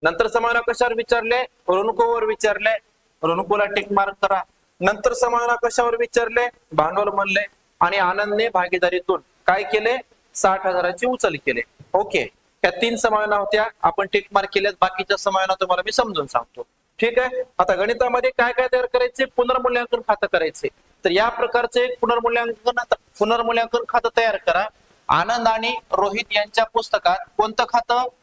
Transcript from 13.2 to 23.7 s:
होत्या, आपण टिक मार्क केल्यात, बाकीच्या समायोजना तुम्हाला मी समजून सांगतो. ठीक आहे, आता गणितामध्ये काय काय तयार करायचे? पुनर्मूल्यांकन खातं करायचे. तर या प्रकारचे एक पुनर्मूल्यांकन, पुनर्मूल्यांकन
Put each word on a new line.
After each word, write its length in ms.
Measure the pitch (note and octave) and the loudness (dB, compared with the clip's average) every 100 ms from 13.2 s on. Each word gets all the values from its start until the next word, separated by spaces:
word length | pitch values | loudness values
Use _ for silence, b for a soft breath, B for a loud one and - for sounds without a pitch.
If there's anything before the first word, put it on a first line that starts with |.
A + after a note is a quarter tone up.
| G#3+ G#3 | 0 -2
होत्या, 300 | G3+ G#3+ A3 - | 0 0 -2 -2
आपण 240 | E3 E3+ G3 | -2 -2 -2
टिक 140 | G#3 G3 | -2 0
मार्क 160 | G3+ G3 | -2 0
केल्यात, 200 | G3+ G3+ F#3 | -2 -2 0
बाकीच्या 360 | F#3 - G3 G3+ | -2 -2 -4 -2
समायोजना 380 | G3+ F#3+ F#3+ | 0 0 0
तुम्हाला 280 | F#3+ F#3 F3+ F#3 | -2 0 -2 -2
मी 60 | |
समजून 340 | A3 A#3 F3 C#3 | 0 -2 -2 -4
सांगतो. 360 | B2 A#2 - A#2+ _ _ _ | -4 -6 -16 -18 _ _ _
ठीक 200 | A3+ A#3+ | 0 0
आहे, 240 | B3+ B3+ B3+ _ | -2 -4 -8 _
आता 160 | F#3 | 0
गणितामध्ये 560 | F#3 G#3 A#3 B3 A#3+ B3+ | 2 0 0 0 0 -2
काय 220 | B3+ A#3+ | 0 0
काय 140 | B3 B3+ | 0 0
तयार 140 | - B3 | 0 0
करायचे? 380 | B3 B3 - | 0 -2 -2
पुनर्मूल्यांकन 760 | C4 - B3 B3+ B3 A#3+ A#3+ A#3 A3 | -4 0 0 2 0 -2 -4 -10 -2
खातं 180 | G#3 G3+ | -2 0
करायचे. 360 | F3 D#3+ - - _ _ _ | 0 0 -4 -10 _ _ _
तर 60 | F#3+ | 0
या 180 | F3+ A3+ | 2 2
प्रकारचे 560 | A#3+ A#3+ A#3+ A#3+ B3 | 0 0 0 0 0
एक 140 | B3 B3 | -2 -2
पुनर्मूल्यांकन, 840 | A#3 A#3+ A#3 A#3 A#3 A3 A#3+ A#3+ A#3+ - _ - | 0 0 0 -2 -4 -2 -2 -2 0 -2 _ -4
पुनर्मूल्यांकन 680 | G#3 A#3 A3+ A#3 A#3 | 0 2 2 0 0